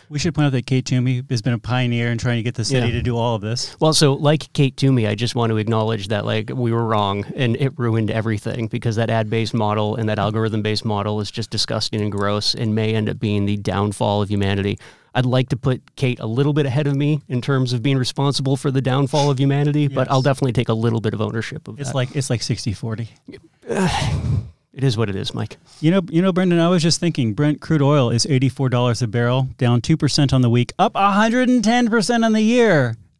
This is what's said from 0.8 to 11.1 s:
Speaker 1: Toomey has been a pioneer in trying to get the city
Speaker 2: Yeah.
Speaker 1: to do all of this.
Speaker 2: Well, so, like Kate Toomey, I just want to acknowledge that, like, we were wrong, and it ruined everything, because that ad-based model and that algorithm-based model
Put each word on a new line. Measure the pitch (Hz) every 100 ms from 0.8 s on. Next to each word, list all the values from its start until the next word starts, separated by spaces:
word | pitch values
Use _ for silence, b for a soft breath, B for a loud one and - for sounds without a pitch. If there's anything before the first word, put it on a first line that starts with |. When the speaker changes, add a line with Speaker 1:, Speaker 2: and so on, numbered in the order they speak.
Speaker 1:
Toomey | 127 127 123 123 131
has | 117
been | 117
a | 117
pioneer | 117 127 123 120 120
in | 117
trying | 123 117
to |
get | 110
the | 117
city | 107 131 123
Speaker 2:
Yeah. |
Speaker 1:
to | 120
do | 120 117
all | 117
of | 113
this. | 104 120 - -
Speaker 2:
Well, | 156
so, | 151 151
like | 139 147 156 -
Kate | - 135 -
Toomey, | 135 131 107
I |
just | 104 120
want | 120 117
to | 110
acknowledge | 107 113 110 110 98
that, | 104 107
like, | 110 113
we | 131 120
were | 117
wrong, | 113 110 101 101 101
and | - 127 117
it | 135 -
ruined | 120 113 107
everything, | 110 110 104 113 107 110
because | 120 117 110
that | 113
ad-based | 113 107 113 110
model | 117 107 107 107 107
and | 107
that | 104
algorithm-based | 101 107 110 107 107 107
model | 110 104 104